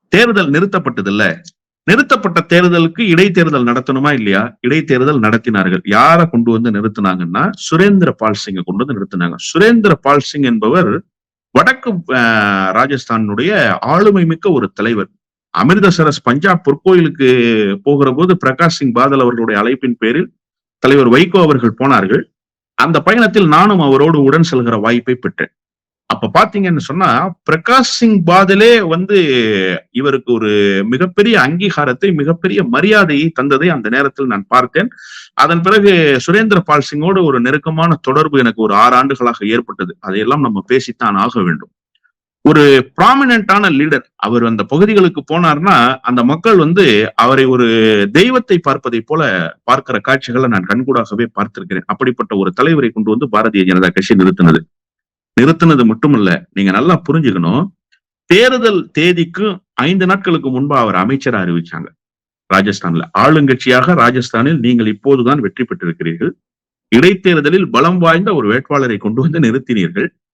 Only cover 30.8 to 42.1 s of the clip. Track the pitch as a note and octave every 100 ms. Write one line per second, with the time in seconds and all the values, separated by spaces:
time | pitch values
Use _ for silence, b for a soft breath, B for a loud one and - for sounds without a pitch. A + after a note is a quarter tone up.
30.8 | G2+ B2+ F3+ F3+ G#3 G#3+ C3 E3+ G3+ D#3+
31.8 | D3 B2+ G3 D#3+ C#3+ E3 - G3+ C#3+ B2
32.8 | F#3+ G#3+ F3+ C#3+ D#3+ C#3+ C#3 C#3 E3+ D3+
33.8 | G#2+ B2+ C#3 - C3+ G2+ G2 B2 C#3 D#3
34.8 | A#3 B B B B - C#3+ E3+ F3 G#3+
35.8 | G3+ F3+ D#3 C3 C#3+ F#3+ A3 G3 - D3
36.8 | C3+ C#3+ D#3+ F#3+ E3+ B2+ B2 D3 D#3+ D#3+
37.8 | E3 D#3 - C3+ D#3 C#3 A#2+ A2+ A2 G2+
38.8 | A#2+ B2 C3+ C3 A#2+ A#2 G#2 A#2 A#2 -
39.8 | F#2 G2 G2+ G2 A2 D3 B2+ G2+ - B2+
40.8 | A#2+ A#2 A2+ G2 A2+ B2 F2+ D#2 - _
41.8 | _ _ _